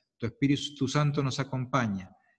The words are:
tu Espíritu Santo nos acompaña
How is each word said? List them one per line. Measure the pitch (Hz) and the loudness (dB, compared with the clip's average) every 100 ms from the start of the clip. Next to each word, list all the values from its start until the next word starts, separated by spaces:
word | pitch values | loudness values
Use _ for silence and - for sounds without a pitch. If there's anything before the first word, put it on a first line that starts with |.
| _ _ | _ _
tu | 113 | -6
Espíritu | - 139 139 - - 127 | 0 2 2 -2 -4 0
Santo | 147 147 143 | 2 2 2
nos | 135 123 | 0 -2
acompaña | 135 127 123 139 117 98 92 - _ | -4 -4 -2 0 0 -2 -6 -16 _